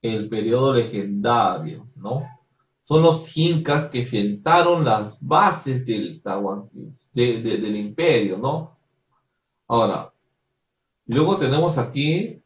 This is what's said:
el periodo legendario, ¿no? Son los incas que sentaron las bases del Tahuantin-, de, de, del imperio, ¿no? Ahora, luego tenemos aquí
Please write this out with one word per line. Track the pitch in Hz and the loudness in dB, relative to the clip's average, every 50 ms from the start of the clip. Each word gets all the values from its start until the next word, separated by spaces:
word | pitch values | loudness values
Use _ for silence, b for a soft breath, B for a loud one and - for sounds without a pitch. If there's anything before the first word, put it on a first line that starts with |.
el | - 117 110 107 104 | -4 -4 -4 -4 -4
periodo | 104 110 107 104 113 120 127 135 135 127 | -4 -4 -4 0 0 2 2 2 4 2
legendario, | 120 113 - 107 101 98 101 101 101 104 117 120 120 110 - - 80 78 78 - 78 - - _ | 2 0 0 -4 -6 -6 -4 -6 -2 0 0 2 2 2 2 0 -2 -8 -10 -12 -14 -18 -20 _
¿no? | - 95 104 123 - - - - _ _ _ _ _ _ _ _ _ _ | -16 -10 -6 -6 -6 -6 -10 -14 _ _ _ _ _ _ _ _ _ _
Son | _ 147 156 | _ 4 6
los | 165 165 160 - - - - | 6 6 4 4 -4 -8 -2
incas | 156 160 175 165 156 - 147 143 151 - | 0 2 2 2 0 0 0 0 0 0
que | - - 123 123 | -2 -4 -6 -4
sentaron | - 117 104 101 104 101 - - 156 170 175 170 175 175 170 151 | -2 -2 0 0 0 -2 -4 0 2 4 4 6 4 4 2 2
las | 123 107 110 107 107 - _ - | 2 2 0 -2 -6 -12 _ -4
bases | 127 151 175 202 196 - - - 139 127 123 - | 0 2 4 4 4 2 -2 -6 -4 -4 -4 -2
del | 117 110 101 90 85 78 - | -4 -4 -4 -4 -8 -10 -10
Tahuantin-, | _ 101 95 101 101 98 101 104 101 - _ - - - - _ _ _ _ | _ -6 -6 -4 -4 -4 -6 -8 -12 -16 _ -18 -18 -18 -20 _ _ _ _
de, | 127 120 123 117 107 | 0 2 2 0 -2
de, | 110 110 101 | -2 -4 -2
del | 101 107 107 104 | -2 -2 -4 -4
imperio, | 104 104 104 - - 165 170 143 110 104 95 92 | -4 -6 -8 -4 0 2 4 4 4 2 0 -4
¿no? | 98 120 135 151 160 160 - _ _ _ _ _ _ _ _ _ _ _ _ _ _ _ _ _ _ _ _ | -4 -4 -4 -4 -4 -6 -10 _ _ _ _ _ _ _ _ _ _ _ _ _ _ _ _ _ _ _ _
Ahora, | 117 117 110 101 92 - - - _ _ _ _ _ _ _ _ _ _ _ _ _ _ _ _ _ _ _ | 2 2 2 2 0 -4 -8 -12 _ _ _ _ _ _ _ _ _ _ _ _ _ _ _ _ _ _ _
luego | - 117 139 156 180 196 | -2 2 2 2 2 2
tenemos | - 139 127 135 151 165 170 156 | 0 0 0 2 2 2 2 0
aquí | 127 110 - - 135 143 151 165 185 226 233 - - _ | -2 -4 -4 -2 -2 0 0 0 0 -2 -6 -10 -16 _